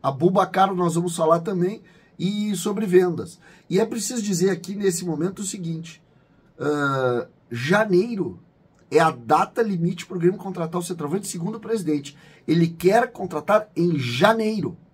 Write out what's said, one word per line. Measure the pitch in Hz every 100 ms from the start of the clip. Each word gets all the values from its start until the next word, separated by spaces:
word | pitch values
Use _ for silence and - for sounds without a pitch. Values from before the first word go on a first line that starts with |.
Abubacar, | 135 135 175 190 190 190 190
nós | 180 175
vamos | 165 175
falar | 170 160 165
também, | 165 185 180 226 - _ _ -
e | 180 208 208
sobre | 185 214 202 208
vendas. | 180 180 147 101 - - - _
E | 180
é | 220
preciso | 233 196 247
dizer | 208 175 190
aqui | 180 - 202
nesse | 196 175
momento | 175 147 175 190
o |
seguinte, | 202 202 165 160 165 - _ _ _ _ _ -
ah, | 147 147 139 135 127 120 - _ _
janeiro | 120 135 208 220 180 233 220 139 92 _ _ _ _ _
é | 151
a | 160
data | 123 113 151 190 -
limite | 220 180 170 185
pro | - 185
Grêmio | 175 190
contratar | 190 175 165 175
o |
centroavante, | 175 170 143 190 202
segundo | 175 180
o | 226
presidente. | 214 226 156 147 143 - - - -
Ele | 165 165
quer | - 180 220 247
contratar | - 190 151 151 214 214
em | - 175 151
janeiro. | 120 123 202 226 214 220 123 - _